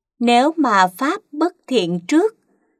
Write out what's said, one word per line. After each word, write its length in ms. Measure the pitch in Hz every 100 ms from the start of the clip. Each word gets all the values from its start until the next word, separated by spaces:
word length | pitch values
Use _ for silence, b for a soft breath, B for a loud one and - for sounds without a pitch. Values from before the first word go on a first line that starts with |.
| _ -
nếu 340 | 240 240 285 330
mà 300 | 254 196 185
pháp 340 | - 277 403 _
bất 240 | 294 339 - -
thiện 320 | 254 170 175 175
trước, 280 | 302 440 _ _ _ _